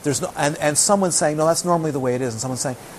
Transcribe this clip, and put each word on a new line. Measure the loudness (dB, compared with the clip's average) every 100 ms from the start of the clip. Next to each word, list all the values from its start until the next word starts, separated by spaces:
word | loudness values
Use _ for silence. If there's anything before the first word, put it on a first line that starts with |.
there's | -2 -2
no, | -2 -2
and, | -2 0
and | 0 2
someone | 2 4 2
saying, | 2 0 2
"No, | 2
that's | 2
normally | 2 2 0
the | 0
way | 0
it | 0
is." | -2
And | -4
someone | -4 -4
saying, | -4 -6 -12